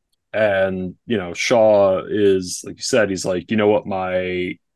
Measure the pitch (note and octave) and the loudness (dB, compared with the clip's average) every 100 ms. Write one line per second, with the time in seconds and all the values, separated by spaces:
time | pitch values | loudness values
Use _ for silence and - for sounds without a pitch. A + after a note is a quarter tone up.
0 | _ _ _ G#2 G#2+ G2 F#2+ F#2+ F#2 - | _ _ _ -2 0 2 0 -2 -8 -10
1 | - A2+ F2+ F2 - B2 A2 G#2 G2 F#2 | -6 -4 -4 -6 0 4 4 6 4 2
2 | - G#2 G2+ F#2+ F2+ - G2 F2+ - B2+ | -2 0 2 2 -2 -10 -14 -12 -2 0
3 | G2+ F#2 F2 F2+ D#2+ A2 G#2 G#2 - G2 | 0 -2 -4 -4 -2 0 2 2 0 -6
4 | F#2 F#2 F#2 F2+ F2+ E2 _ | -4 -4 -4 -4 -6 -8 _